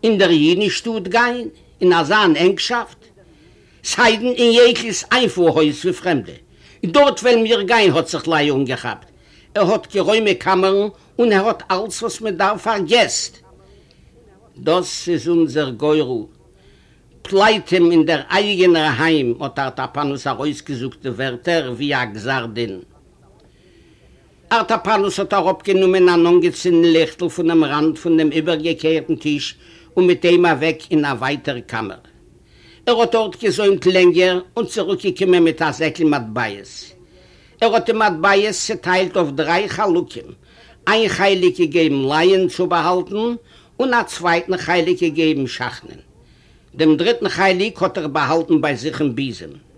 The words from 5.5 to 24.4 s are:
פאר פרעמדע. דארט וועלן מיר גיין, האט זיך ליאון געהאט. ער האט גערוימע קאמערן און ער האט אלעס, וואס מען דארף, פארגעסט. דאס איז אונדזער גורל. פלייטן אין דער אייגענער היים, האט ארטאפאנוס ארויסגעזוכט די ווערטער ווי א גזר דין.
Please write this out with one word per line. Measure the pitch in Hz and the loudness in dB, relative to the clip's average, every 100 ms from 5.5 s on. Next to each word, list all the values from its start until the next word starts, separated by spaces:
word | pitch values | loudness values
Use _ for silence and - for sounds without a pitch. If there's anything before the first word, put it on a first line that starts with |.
| 156 151 143 | 4 0 0
פאר | 175 | -6
פרעמדע. | - 180 151 92 80 _ _ _ _ - | -4 -4 -4 -6 -18 _ _ _ _ -2
דארט | 214 285 - | 4 4 2
וועלן | 240 233 | 2 2
מיר | 220 226 | 2 0
גיין, | 190 233 196 | 2 2 4
האט | 165 160 | 2 -2
זיך | 160 - | -6 -2
ליאון | 156 147 135 131 | 0 0 0 -2
געהאט. | 127 123 101 - _ _ _ _ - | -4 -8 -10 -16 _ _ _ _ -2
ער | 185 | 0
האט | 214 - 196 | 0 -2 -4
גערוימע | 175 220 214 | 0 2 2
קאמערן | 180 190 185 190 196 208 - _ - | -2 0 2 2 2 -2 -6 _ 0
און | 240 | 2
ער | 202 208 | 2 0
האט | - - | -4 -4
אלעס, | 185 214 - | -4 -4 -8
וואס | 226 226 | -8 -6
מען | 220 175 | -8 -2
דארף, | 196 208 | -2 -2
פארגעסט. | 214 208 165 233 170 - - - _ _ _ - _ _ _ _ _ _ _ - | -4 -4 0 2 2 -2 -8 -14 _ _ _ -20 _ _ _ _ _ _ _ -8
דאס | - 175 180 - - | -2 -2 -2 -10 -4
איז | 170 165 | -4 0
אונדזער | 170 160 131 139 | 0 0 0 -4
גורל. | 120 147 156 135 123 107 _ _ _ _ _ _ _ _ _ | -4 0 0 0 -4 -8 _ _ _ _ _ _ _ _ _
פלייטן | - 196 214 220 - 185 170 | -2 2 4 2 0 2 4
אין | 170 151 | 4 2
דער | 151 135 | 0 -2
אייגענער | 190 208 196 180 170 156 123 | -2 -2 2 4 4 2 0
היים, | 160 156 127 120 | 0 2 0 -4
האט | 139 - | -6 -6
ארטאפאנוס | 135 127 123 139 143 139 143 | -6 -6 -8 -6 -6 -6 -6
ארויסגעזוכט | 131 147 143 - 131 131 - | -6 -6 -8 -10 -10 -10 -10
די | 135 | -12
ווערטער | 110 135 123 175 170 135 120 | -8 -8 -6 -2 -2 -2 -6
ווי | 143 139 | -4 -4
א | 120 | -4
גזר | 104 107 135 117 | -8 -6 -6 -6
דין. | 110 117 95 - _ _ _ _ _ _ _ _ _ _ _ _ _ _ _ | -6 -8 -8 -16 _ _ _ _ _ _ _ _ _ _ _ _ _ _ _